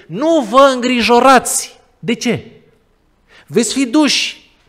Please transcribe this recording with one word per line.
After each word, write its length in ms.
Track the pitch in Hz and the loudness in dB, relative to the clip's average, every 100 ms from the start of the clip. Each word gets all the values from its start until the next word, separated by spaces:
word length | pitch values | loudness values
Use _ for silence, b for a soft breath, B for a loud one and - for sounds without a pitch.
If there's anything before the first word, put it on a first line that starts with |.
| B | B
„Nu 340 | 170 311 330 | -6 0 0
vă 300 | 214 254 277 | 2 4 4
îngrijorați.” 1040 | 254 247 247 214 240 262 254 - - - - _ _ | 2 -2 -2 2 4 6 4 2 -6 -8 -16 _ _
De 120 | 156 | -8
ce? 360 | 226 240 170 - - _ _ _ _ _ _ B B B | -6 -4 -6 -8 -20 _ _ _ _ _ _ B B B
Veți 260 | 156 - | -4 -2
fi 140 | 262 262 | -4 -2
duși 640 | 285 285 - - - _ _ | 0 0 -2 -6 -12 _ _